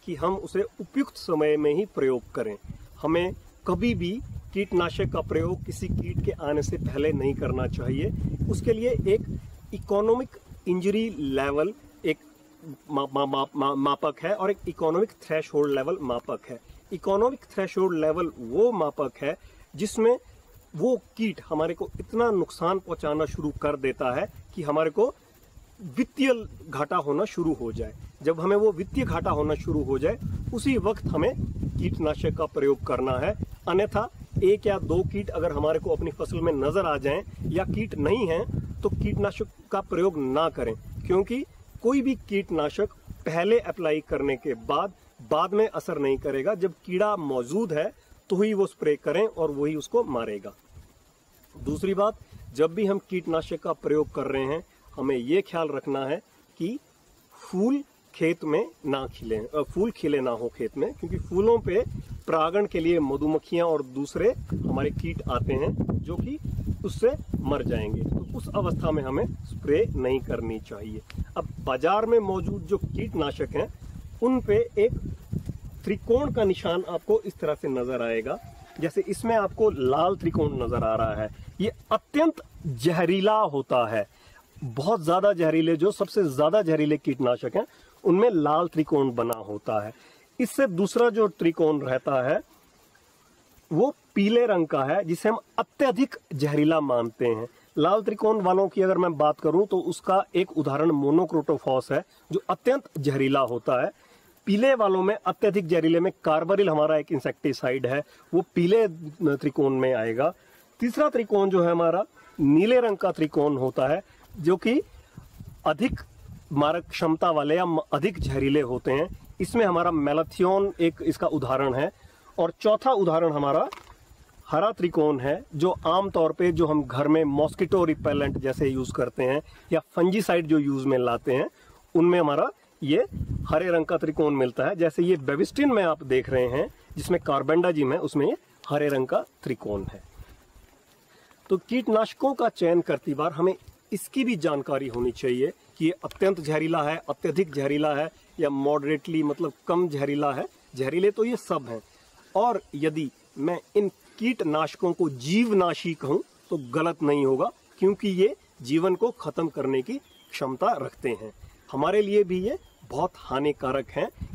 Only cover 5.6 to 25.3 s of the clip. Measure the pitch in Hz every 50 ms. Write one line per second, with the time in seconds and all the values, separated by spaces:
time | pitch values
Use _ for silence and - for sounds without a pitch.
5.6 | - - 175 - 190 185 190 - 214 180 175 - - 196 - - 160 147 147 151
6.6 | 143 - - 147 - 143 143 139 147 156 147 143 131 139 139 123 143 135 131 127
7.6 | 127 123 - - 123 127 131 139 170 214 - - - - - - - - - -
8.6 | - 240 226 220 233 247 240 226 - 190 202 233 - - - - - - - -
9.6 | - - 214 180 - - 202 202 214 226 233 247 262 - - - - - - -
10.6 | - - 175 185 175 202 196 220 226 226 185 - 151 139 135 131 135 143 143 147
11.6 | 156 196 220 - - - - - - - 151 - - - - _ _ _ _ -
12.6 | 170 160 135 - _ - 151 139 139 135 135 139 143 139 139 135 135 - - 147
13.6 | 139 139 143 139 139 143 143 - - 151 147 - - 175 208 202 185 196 202 -
14.6 | - 180 - - 170 160 160 175 220 220 - _ - - 160 160 156 - - 147
15.6 | 147 147 139 135 131 151 180 190 151 127 120 120 - - 127 - - - 123 117
16.6 | - - - - - - 202 165 - 190 196 202 226 254 269 - - - - 202
17.6 | 190 175 - 190 190 185 175 156 151 156 156 175 175 156 - - 123 113 123 175
18.6 | 220 247 226 185 156 147 - - 147 127 - - - 147 165 - - - - -
19.6 | - _ - 139 196 214 - 220 220 233 247 254 - - - - - - - -
20.6 | - _ - 156 180 254 254 208 - - _ - 226 214 165 - - - 160 151
21.6 | 160 170 170 - 175 - - - 95 - - 226 240 233 214 185 160 - - -
22.6 | 165 170 190 190 180 - 165 - - 151 147 156 160 143 - - 147 151 139 -
23.6 | - 147 147 135 131 131 127 - 147 127 123 143 196 - - - - - - -
24.6 | 156 147 147 156 160 160 147 - 220 - - _ _ _